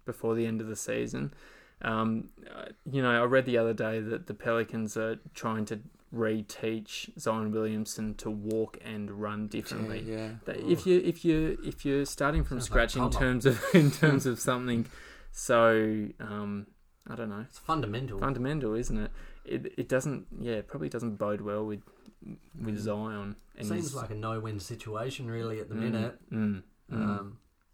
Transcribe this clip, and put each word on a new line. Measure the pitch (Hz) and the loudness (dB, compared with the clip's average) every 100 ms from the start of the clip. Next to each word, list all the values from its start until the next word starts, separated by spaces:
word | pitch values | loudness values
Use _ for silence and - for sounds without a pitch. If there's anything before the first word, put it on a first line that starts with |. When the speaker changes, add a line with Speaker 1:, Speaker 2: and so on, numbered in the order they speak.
| - | -10
Speaker 1:
before | - 113 | -4 0
the | 113 113 | 2 2
end | 110 | -2
of | 110 | -4
the | 104 | -6
season, | - 117 117 123 143 - - - - - | -4 -2 -2 -2 -4 -8 -20 -20 -20 -6
um, | 117 110 113 113 - - - | -2 0 2 0 -4 -16 -18
uh, | - - - 143 | -14 -14 -12 -4
you | 135 | 2
know, | 127 120 | 4 6
I | 120 | 6
read | 131 127 | 6 6
the | 117 | 4
other | 113 | 4
day | 110 110 110 | 2 0 0
that | 110 113 - | -2 -4 -6
the | |
Pelicans | 107 120 117 110 113 107 113 | -4 0 2 2 -2 -4 -2
are | 110 110 - - | -2 -4 -10 -6
trying | 117 110 104 | -2 -2 -2
to | 107 - - - | -6 -10 -20 -10
reteach | 117 110 110 104 - 113 113 107 - - - | -2 0 0 -4 -6 -4 -4 -6 -10 -12 -6
Zion | 117 110 107 | -2 0 0
Williamson | 110 110 107 107 - 110 104 | 0 0 0 -4 -4 -4 -4
to | 113 | -6
walk | 107 104 110 110 - | -4 -2 0 0 -4
and | 120 107 101 | -10 -8 -8
run | 101 104 107 107 | -6 -4 -4 -4
differently. | 113 - 110 110 113 | -6 -6 -6 -4 -4
Speaker 2:
Yeah, | 113 110 | -6 -6
yeah. | 110 113 - | -6 -8 -8
Speaker 1:
That | - | -4
Speaker 3:
Ooh. | - | 2
Speaker 1:
if | 170 185 | 4 6
you, | 180 | 6
if | 175 165 170 | 6 2 4
you, | 156 160 - 151 | 4 2 -2 -6
if | - 143 | -4 0
you're | 139 139 | 2 0
starting | - 143 160 | 0 2 2
from | - 127 | 2 -2
Speaker 3:
Sounds | 117 | 2
like | 120 117 | 2 2
Speaker 1:
scratch | - | 2
in | |
Speaker 3:
Pablo. | 123 110 | 2 4
Speaker 1:
terms | 131 127 131 | 4 6 4
of, | 113 - | 4 6
<laughs> | |
in | 175 147 | 8 8
terms | - 156 135 135 | 6 6 6 2
of | 113 | 0
something | - 123 127 117 113 - - - - | 0 0 2 0 0 -6 -18 -18 -14
so, | - - 120 113 113 110 107 104 - | -8 4 8 8 8 4 2 -2 -8
um, | 110 104 104 101 101 _ _ _ - | -8 -6 -4 -6 -8 _ _ _ -14
I | 120 | -8
don't | 110 | -6
know. | 101 120 | -8 -10
Speaker 3:
It's | - | -12
fundamental. | - 156 107 113 131 101 | -2 -2 0 -4 -4 -2
Speaker 1:
Fundamental, | 135 120 131 156 117 | -2 0 -2 0 0
isn't | 110 127 110 | 0 0 0
it? | 107 - - - - | -2 -6 -14 -16 -6
It, | 131 135 - | -6 -6 -6
it | 117 | 0
doesn't, | 131 151 113 - - | 0 0 -4 -8 -8
yeah, | 117 | -4
it | 107 - | -4 -4
probably | - 151 | -6 -6
doesn't | 117 117 101 | -4 -4 -2
bode | 104 104 | -2 -2
well | 104 104 107 | -2 -4 -4
with, | 101 - - - _ - - - 151 | -6 -10 -20 -20 _ -18 -18 -18 -8
with | 110 104 | -6 -4
Speaker 2:
Mm. | |
Speaker 1:
Zion. | 107 104 110 104 101 101 - - | -2 -4 -4 -6 -8 -12 -16 -10
And | 104 | -4
Speaker 3:
Seems | - 151 | -4 -4
Speaker 1:
his | 131 | -6
Speaker 3:
like | 107 | -8
a | 107 | -6
no-win | 110 113 110 104 | -4 -4 -4 -8
situation, | - 113 110 107 117 - 117 | -8 -10 -8 -6 -6 -6 -6
really, | 113 113 110 | -6 -4 -6
at | - | -6
the | 110 | -2
Speaker 1:
Mm, | |
Speaker 3:
minute. | 113 110 101 - - | 0 0 -2 -6 -8
Speaker 1:
mm, | 110 107 98 - _ - | 0 0 0 -6 _ -6
mm. | 110 | -2
Speaker 3:
Um, | 107 101 101 110 _ _ _ | 0 -2 -6 -14 _ _ _